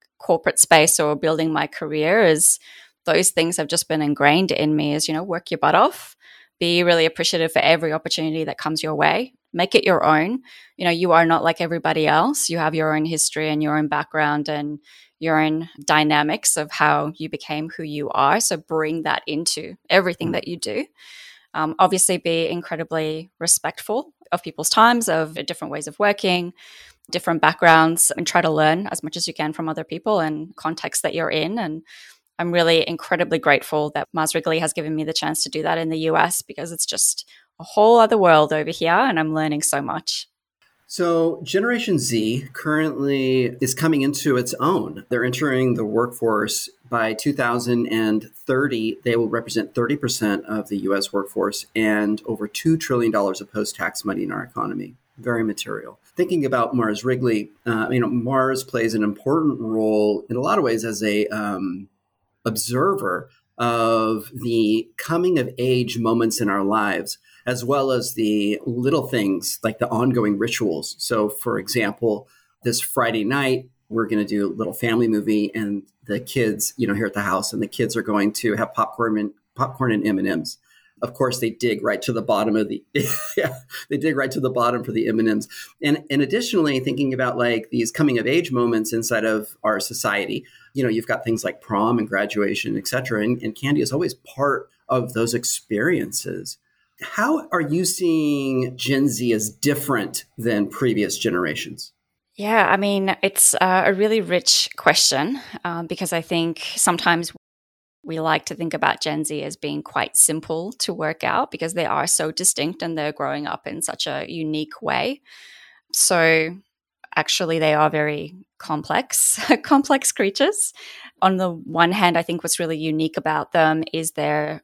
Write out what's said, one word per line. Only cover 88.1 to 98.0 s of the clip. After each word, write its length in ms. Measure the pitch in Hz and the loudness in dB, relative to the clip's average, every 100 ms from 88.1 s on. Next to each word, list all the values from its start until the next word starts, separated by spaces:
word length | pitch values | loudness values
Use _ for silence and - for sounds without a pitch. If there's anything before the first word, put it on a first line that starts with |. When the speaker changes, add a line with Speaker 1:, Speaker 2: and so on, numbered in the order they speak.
| 123 | 2
Speaker 2:
of 80 | 113 | 2
age 240 | 156 165 | 0 0
moments 440 | 127 120 113 110 | 0 2 0 0
inside 300 | 113 113 117 | -4 -2 0
of 320 | 110 110 107 - | 0 -2 -4 -6
our 160 | 110 104 | -2 -2
society, 680 | - 90 107 101 98 107 123 _ - | -4 -4 -2 -2 -2 -6 -10 _ -12
you 100 | - | -2
know, 60 | 127 | 0
you've 180 | 110 113 | 0 -2
got 160 | 107 | -4
things 220 | 113 110 | -2 -2
like 160 | 98 - | -2 -8
prom 380 | - 104 110 120 | -4 0 2 2
and 100 | 107 | 0
graduation, 720 | 98 101 104 104 101 110 110 | -2 -2 0 -2 -2 -4 -4
et 100 | - | -4
cetera. 340 | 127 127 110 | -4 -2 0
And, 200 | 107 123 | 0 0
and 120 | 113 | -4
candy 280 | 107 135 147 | -6 -2 0
is 100 | - | 0
always 220 | 135 175 | -2 -4
part 560 | - - - 143 127 - _ _ | -6 -18 -4 0 0 -4 _ _
of 240 | 127 127 | -2 -2
those 220 | 113 117 | -2 0
experiences. 1200 | 120 - - _ 104 135 170 - - - 92 95 - _ _ _ _ | 0 -4 -6 _ -2 0 0 -2 -6 -8 -10 -10 -16 _ _ _ _
How 440 | - - 233 311 - | -10 -2 0 0 -2
are 100 | 180 | -4
you 240 | 151 160 | 0 0
seeing 920 | 175 - | -2 0